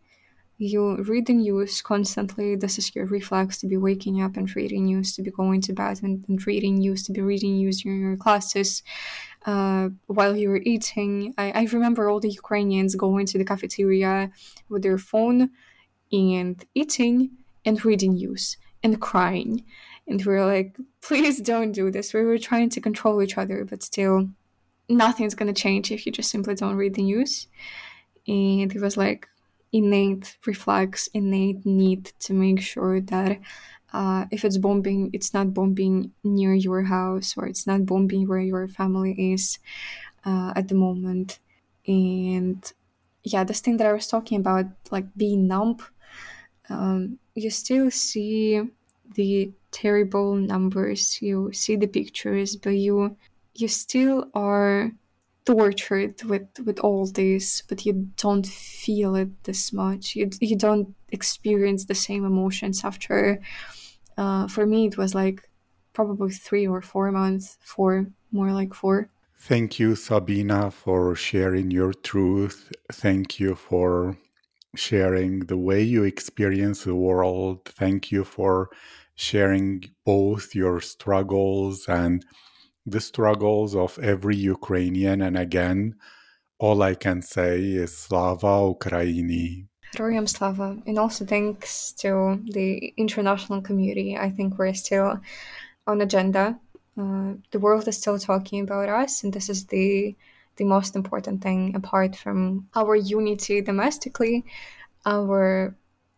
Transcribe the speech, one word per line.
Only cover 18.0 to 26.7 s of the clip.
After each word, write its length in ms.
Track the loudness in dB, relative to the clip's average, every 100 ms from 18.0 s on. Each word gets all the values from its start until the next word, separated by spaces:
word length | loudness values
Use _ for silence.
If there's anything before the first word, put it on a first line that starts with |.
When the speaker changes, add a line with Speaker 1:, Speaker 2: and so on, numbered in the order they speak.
| 4
Speaker 1:
news 420 | 2 -2 -6 -8 -8 -16 -4
and 160 | 0 0
crying. 640 | 0 2 2 0 -4 -6 -8 -20 -20 -18 -6
And 160 | -2
we 80 | 0
were 140 | 2 2
like, 320 | 0 -2 -8 -18 _
"Please 360 | -2 2 2 2
don't 300 | 0 0 0
do 180 | -2 -2
this." 240 | -2 -4
We 100 | 0
were 140 | 2 2
trying 320 | 2 2 2
to 100 | 0
control 420 | -4 0 2 2
each 140 | 0 -2
other, 300 | -4 -4 -8
but 160 | -8
still, 480 | -8 -2 2 2 2 -4 _ _ _ _ 0
nothing's 460 | 4 4 2 -2
gonna 180 | 0 -2
change 400 | 0 0 0 0
if 140 | -6 -6
you 60 |
just 180 | -6 -4
simply 240 | -2 -2
don't 220 | -2 -2